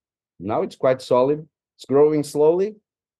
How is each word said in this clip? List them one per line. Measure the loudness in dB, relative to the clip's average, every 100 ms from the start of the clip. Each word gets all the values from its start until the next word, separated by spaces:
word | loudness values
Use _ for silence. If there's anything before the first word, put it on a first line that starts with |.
| _ _ _ _
now | -6 -6
it's | -6 -4
quite | -2 -2
solid. | 0 0 2 -2 -8 _ _ _
It's |
growing | -2 2 4 2
slowly | -4 0 2 2 -4 -8 _ _ _